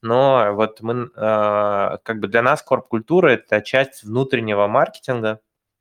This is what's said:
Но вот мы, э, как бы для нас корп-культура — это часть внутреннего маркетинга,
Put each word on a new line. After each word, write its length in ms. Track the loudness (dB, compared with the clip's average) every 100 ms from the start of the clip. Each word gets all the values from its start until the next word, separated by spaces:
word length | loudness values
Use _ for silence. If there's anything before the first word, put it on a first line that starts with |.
Но 500 | 0 2 4 4 2
вот 260 | 0 -2 -2
мы, 280 | -6 -6 -6 -4
э, 800 | -2 0 2 0 0 0 -2 -4
как 180 | -8 -6
бы 80 | -2
для 140 | 0
нас 200 | 2 0
корп-культура — 680 | 0 -4 -2 -6 0 2 4
это 300 | 2 _ -4
часть 400 | 0 -2 -2 -8
внутреннего 640 | -6 -4 -2 -2 -2 0 0
маркетинга, 760 | 0 0 -4 -8 -4 -4 -6 _ _ _ _